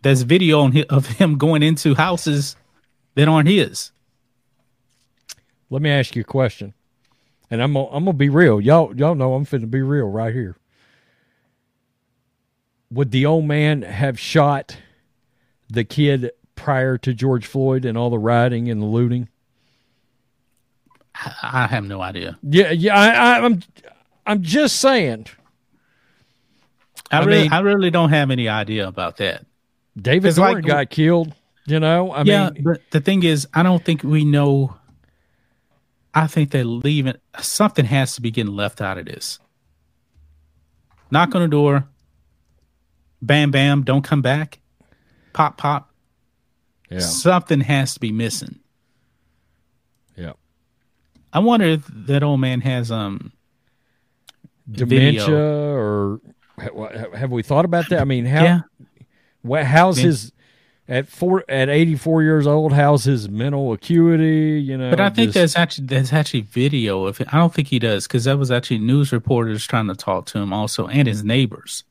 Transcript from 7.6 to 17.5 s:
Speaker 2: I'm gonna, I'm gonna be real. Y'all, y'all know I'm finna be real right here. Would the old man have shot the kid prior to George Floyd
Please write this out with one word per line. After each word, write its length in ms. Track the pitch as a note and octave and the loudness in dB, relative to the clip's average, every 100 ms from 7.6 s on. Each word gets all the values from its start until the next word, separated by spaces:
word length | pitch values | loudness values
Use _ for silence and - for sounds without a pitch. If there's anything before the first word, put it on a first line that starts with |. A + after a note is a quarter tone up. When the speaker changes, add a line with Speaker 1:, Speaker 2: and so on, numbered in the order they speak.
Speaker 2:
I'm 100 | C3 | -2
gonna, 160 | C#3+ C3+ | -2 -4
I'm 160 | C#3+ | -4
gonna 120 | F#3 C#3+ | -2 0
be 120 | C#3+ | 2
real. 320 | C#3+ E3+ G#2+ | 4 4 4
Y'all, 340 | G#2+ E3 D3 B2 | 4 4 2 0
y'all 180 | D3 | -2
know 200 | D#3 C3 | 0 -2
I'm 100 | C3 | -2
finna 260 | C#3+ C3+ A2+ | -4 -6 -4
be 120 | C3 | -4
real 240 | C3+ C#3+ G#2+ | -2 -2 -2
right 260 | G#2 A2+ | -4 -4
here. 240 | B2 G2+ F2+ _ _ _ _ _ _ _ _ _ _ _ _ _ _ _ _ _ _ _ _ _ _ _ | -6 -8 -12 _ _ _ _ _ _ _ _ _ _ _ _ _ _ _ _ _ _ _ _ _ _ _
Would 200 | A#2+ C#3 | -4 -2
the 160 | B2+ C#3+ | 2 2
old 180 | D#3+ | 2
man 380 | D3+ D3 D3+ D3 | 0 0 0 0
have 360 | F2+ F#2+ C#3 A#2+ | -4 -4 -4 -4
shot 580 | - - D3 C#3 - - _ _ _ _ _ _ _ _ _ | -2 2 2 0 -6 -20 _ _ _ _ _ _ _ _ _
the 160 | A2+ | -6
kid 460 | A2 - C#3+ C#3 B2 - _ | -4 0 0 0 -4 -10 _
prior 420 | - - C3 C3 B2+ | -10 -4 0 0 -2
to 140 | - | -4
George 340 | A#2 C3+ B2 | -2 0 -2
Floyd 380 | - | -4